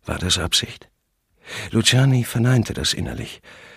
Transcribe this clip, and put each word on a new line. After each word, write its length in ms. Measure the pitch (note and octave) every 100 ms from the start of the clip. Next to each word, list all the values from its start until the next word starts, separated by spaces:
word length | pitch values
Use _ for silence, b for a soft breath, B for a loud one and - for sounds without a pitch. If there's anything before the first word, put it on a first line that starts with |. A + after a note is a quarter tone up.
| -
War 80 | D#2+
das 200 | F2 F2
Absicht? 500 | E2 - - - - _ _ _ _ _ B B B
Luciani 540 | A2+ G#2+ B2 C3+ B2+ A#2
verneinte 480 | A#2 A#2+ B2+ G#2+
das 200 | - -
innerlich. 480 | - - B1+ - - B B B